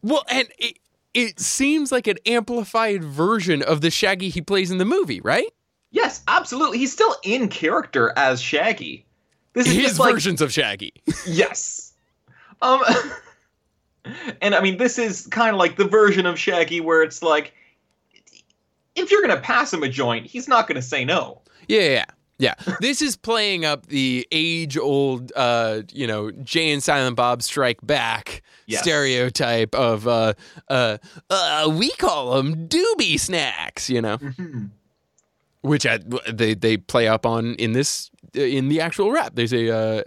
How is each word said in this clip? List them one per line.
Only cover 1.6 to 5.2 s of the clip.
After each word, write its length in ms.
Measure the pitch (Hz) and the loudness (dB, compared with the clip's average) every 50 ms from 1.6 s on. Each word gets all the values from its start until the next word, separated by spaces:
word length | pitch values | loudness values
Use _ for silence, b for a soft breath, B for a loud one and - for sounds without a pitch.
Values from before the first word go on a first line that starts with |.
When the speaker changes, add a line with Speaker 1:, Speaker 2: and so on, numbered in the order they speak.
| 269 277 302 320 294 262 262 | 2 2 2 2 0 0 -2
Speaker 1:
like 140 | 254 - 214 | 0 0 0
an 100 | 196 - _ | -2 0 _
amplified 800 | 214 233 240 220 - 240 240 214 - - 226 226 220 202 190 165 | 0 0 0 0 0 -4 -4 -4 -2 -2 0 0 0 0 -2 -4
version 560 | 151 139 143 160 190 226 220 175 180 170 139 | -6 -2 0 2 2 2 2 2 0 0 0
of 180 | 139 - 160 151 | 2 0 0 2
the 100 | 143 165 | 2 0
Shaggy 380 | - - - 196 196 180 190 190 | 0 2 2 0 0 0 -2 -4
he 140 | 147 180 | -4 -6
plays 280 | 151 - 196 196 190 175 | -4 0 0 0 0 0
in 100 | 185 185 | 0 0
the 60 | 185 | 0
movie, 360 | 214 320 381 381 170 117 90 | 2 2 0 0 -2 -4 -4